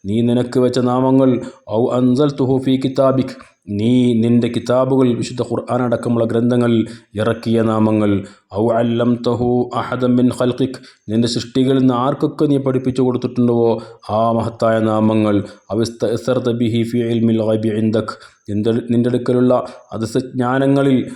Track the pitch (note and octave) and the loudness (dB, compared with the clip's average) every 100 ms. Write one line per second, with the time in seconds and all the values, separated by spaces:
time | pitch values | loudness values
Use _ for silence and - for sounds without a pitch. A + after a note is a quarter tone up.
0 | F#2+ A2 A#2+ B2 B2 C3 B2 B2 B2 B2 | -2 0 2 0 0 2 2 2 0 2
1 | C3 C3 C3 B2 - - - G#2+ A#2 B2 | 2 4 2 0 -4 -16 -4 -2 0 2
2 | B2+ B2 D3 C#3+ C3 C3 C3 C3 C3 C3 | 2 2 0 0 0 0 0 0 -2 2
3 | C3+ C3 - - - _ - G2+ A2+ B2+ | 2 2 -4 -8 -20 _ -8 -2 2 2
4 | B2 A2+ A#2 A#2+ A#2 A#2 A#2 B2 C3 C3+ | 2 2 2 2 2 -4 0 0 2 2
5 | B2+ A#2 A2+ B2 A#2 A#2 - B2 B2 A#2 | 2 0 -6 -6 -4 -6 -4 -2 -2 -2
6 | B2 A#2 A2+ A#2 A#2+ B2 A#2+ A2+ A2 - | 0 0 0 0 2 2 2 2 0 -8
7 | _ G2+ A2+ A2+ A2+ A2+ A2+ A2 A2 G#2+ | _ -4 -2 -2 0 0 2 2 2 2
8 | G#2 G2+ F#2+ - _ G2 A#2 A2+ A#2+ A#2 | 2 0 -4 -20 _ -2 0 0 0 0
9 | A#2+ A#2+ B2 A2+ B2 B2 B2 A#2+ G2+ B2 | 0 0 -2 0 0 0 -2 -4 -4 -2
10 | B2 B2 B2 A#2 B2 A#2+ C3 - - _ | 2 2 2 0 -2 -2 -6 -6 -18 _
11 | - A2 A#2 A#2+ - C3+ C3 C3+ C3 A#2+ | -4 -2 0 -2 -4 0 2 2 2 2
12 | B2+ C#3 D3+ - D3+ C#3 C3+ B2+ C3 B2+ | 0 0 -4 0 0 0 0 -2 -2 0
13 | B2+ A#2+ A#2+ B2 A#2+ A#2 A#2 A2+ - - | 0 0 -4 0 0 2 2 0 -6 -18
14 | - G#2+ A2+ A2+ A2 A2+ A2+ A2+ A2 A2 | -4 0 0 0 -4 -2 0 2 2 2
15 | A2 A2 G#2+ G2+ G2 - _ G2+ A#2 - | 2 2 2 0 -4 -16 _ -4 -4 -4
16 | A2 A#2+ - B2 B2+ A#2 A#2 A#2 A2+ A#2+ | -4 -2 -2 -2 0 0 0 0 -2 -2
17 | A#2 A#2 A2+ A2+ A2 A2 A2 G#2+ A2 A2+ | -2 0 2 2 0 0 -2 -2 0 -2
18 | A2+ - - _ - G#2 A2 A#2 A#2+ A#2+ | -4 -12 -20 _ -8 -4 0 -2 0 0
19 | A#2+ B2 B2 B2 B2+ B2 - - - G#2 | 0 0 0 2 2 2 -2 -14 -14 -8
20 | A2 C3 C3 B2+ B2 C3 C#3 C#3 C#3 B2+ | -4 -4 -4 -4 0 2 2 2 4 2
21 | G#2+ | -2